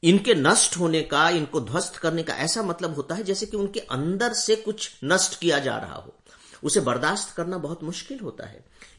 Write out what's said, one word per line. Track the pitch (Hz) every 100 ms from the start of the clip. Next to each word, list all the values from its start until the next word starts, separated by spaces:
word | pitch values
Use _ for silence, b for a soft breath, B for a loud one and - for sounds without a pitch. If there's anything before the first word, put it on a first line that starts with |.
इनके | 165 190 202
नष्ट | 196 139 226 - 170
होने | 170 160
का, | 151 147 160
इनको | 175 147 160
ध्वस्त | 110 143 180 -
करने | 165 165
का | 160
ऐसा | 113 147 226
मतलब | 202 170 175
होता | 143 135
है | 170
जैसे | 202 196 214
कि | 208
उनके | 202 202
अंदर | - 127 151 190 240
से | 226 - 214
कुछ | 214 208 - -
नष्ट | 135 185 - -
किया | 170 143
जा | 135 113
रहा | 98 -
हो, | - - _ B B B
उसे | - 196
बर्दाश्त | 131 123 151 202 - -
करना | 170 185
बहुत | 147 165
मुश्किल | 156 190 - 277
होता | 190 - -
है। | 104 - B B